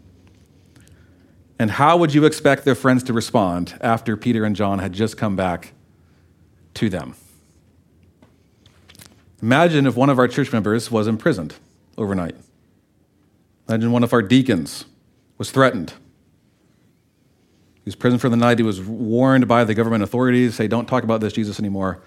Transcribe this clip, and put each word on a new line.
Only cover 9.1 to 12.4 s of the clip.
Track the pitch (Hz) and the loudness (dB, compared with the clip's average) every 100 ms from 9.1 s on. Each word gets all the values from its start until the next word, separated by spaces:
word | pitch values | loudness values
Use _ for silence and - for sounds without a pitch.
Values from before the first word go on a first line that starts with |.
| _ _ - | _ _ -8
Imagine | 110 135 175 151 139 | 0 2 4 2 0
if | |
one | 120 139 | 2 2
of | 127 | 2
our | 123 | 2
church | 135 131 | 0 -4
members | 117 104 113 113 | -2 -2 -2 -2
was | 113 107 | -2 -2
imprisoned | 110 170 107 76 - _ _ _ - | -2 -2 -2 -6 -12 _ _ _ -8
overnight. | 101 95 82 - | -4 -4 -6 -10